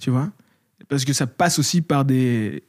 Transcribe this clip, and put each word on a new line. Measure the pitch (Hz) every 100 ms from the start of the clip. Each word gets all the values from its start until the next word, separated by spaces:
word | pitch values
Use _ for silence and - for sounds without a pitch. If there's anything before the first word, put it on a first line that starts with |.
tu | -
vois ? | 127 147 - _ _ _ _ -
Parce | 139
que | 131
ça | 139 131
passe | - 175 165
aussi | 143 180
par | 156 143
des, | 139 131 127 120 107 73